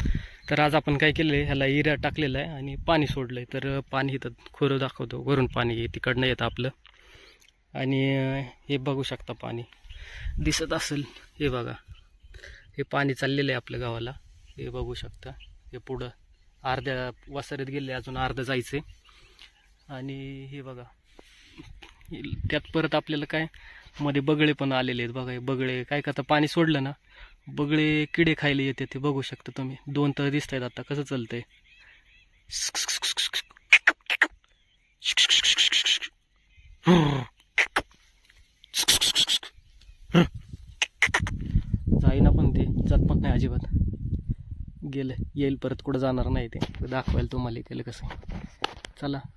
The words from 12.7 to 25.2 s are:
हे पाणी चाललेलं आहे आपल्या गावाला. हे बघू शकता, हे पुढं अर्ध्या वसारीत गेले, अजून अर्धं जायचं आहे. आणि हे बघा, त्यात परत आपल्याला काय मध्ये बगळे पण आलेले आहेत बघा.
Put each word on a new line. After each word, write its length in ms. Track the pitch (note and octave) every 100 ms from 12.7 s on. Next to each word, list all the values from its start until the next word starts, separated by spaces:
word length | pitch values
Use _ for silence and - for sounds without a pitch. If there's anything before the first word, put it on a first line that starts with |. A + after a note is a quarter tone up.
| -
हे 60 |
पाणी 300 | C#3 C#3+ C#3
चाललेलं 380 | C3 C#3 C#3 C#3
आहे 40 | B2+
आपल्या 240 | - B2
गावाला. 340 | B2 A#2 A#2 C#3 - - - -
हे 120 | C3
बघू 240 | B2 A#2+
शकता, 360 | A#2+ B2 - C3 C3
हे 360 | - - - B2+
पुढं 320 | - B2+ B2 - - - _ _
अर्ध्या 680 | C3 C3 C3 B2+ B2+ A#2 -
वसारीत 320 | C#3 C3+ C#3+ C3+
गेले, 280 | C#3 C3+
अजून 240 | B2+ B2+ B2+
अर्धं 260 | C3 C3
जायचं 340 | B2 C3 A#2 C#3
आहे. 160 | - - _ - - - - _ _ _ -
आणि 520 | C3+ C3+ C3+ C3+ C3+ C3+
हे 160 | C#3+
बघा, 220 | C3 B2 B2 _ _ - - - - - - - - - - E3 C#3 - -
त्यात 200 | D3+ - E3
परत 200 | D#3 D3+
आपल्याला 300 | - D3+ D#3
काय 200 | D#3+ D#3+ - - - - -
मध्ये 220 | D3 C#3
बगळे 320 | C#3 D3+ D3+
पण 180 | C#3+ C#3
आलेले 320 | C3 B2+ B2
आहेत 100 | A#2
बघा. 180 | B2+